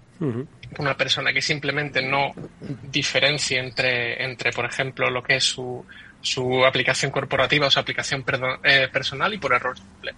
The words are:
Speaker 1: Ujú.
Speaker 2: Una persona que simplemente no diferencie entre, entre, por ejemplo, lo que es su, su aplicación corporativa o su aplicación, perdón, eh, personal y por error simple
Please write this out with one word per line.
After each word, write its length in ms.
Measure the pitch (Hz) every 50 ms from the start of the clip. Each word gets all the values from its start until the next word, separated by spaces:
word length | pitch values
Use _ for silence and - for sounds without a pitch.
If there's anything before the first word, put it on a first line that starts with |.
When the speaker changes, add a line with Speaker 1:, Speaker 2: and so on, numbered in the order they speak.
| - - - -
Speaker 1:
Ujú. 260 | 170 143 110 117 139 - - - - - - -
Speaker 2:
Una 180 | 151 139 135
persona 380 | - 135 135 - - 135 131 131
que 80 | 135 135
simplemente 580 | - 160 143 139 143 139 147 147 143 - 131
no 320 | 131 131 139 139 143 139 - - - - - - - - 143 - - -
diferencie 680 | 135 151 135 - - 135 131 139 147 143 - - 139 127
entre, 680 | 127 127 123 - 131 127 127 120 120 117 120 - 123
entre, 280 | 131 127 - - 123 -
por 120 | - 117
ejemplo, 460 | 117 - - 139 135 127 - 131 127
lo 120 | 127 123 -
que 140 | - 139
es 80 | 131 -
su, 400 | - - - 127 123 123 123 - - - - - - - - -
su 420 | - - 135 127 127 127 127 127
aplicación 460 | 131 131 - 123 - 131 - - 139
corporativa 560 | - 143 131 - - 135 131 123 147 147 147
o 40 | 139
su 80 | - 143
aplicación, 440 | 131 - 127 - 123 - 147 139 131
perdón, 360 | - 135 127 127 131 131 - -
eh, 240 | 147 139 135 135 127
personal 440 | - 135 131 - 139 135 156 190 220
y 40 | 196
por 140 | - 135 127
error 240 | 123 - 127 123
simple 380 | - - - - - - - -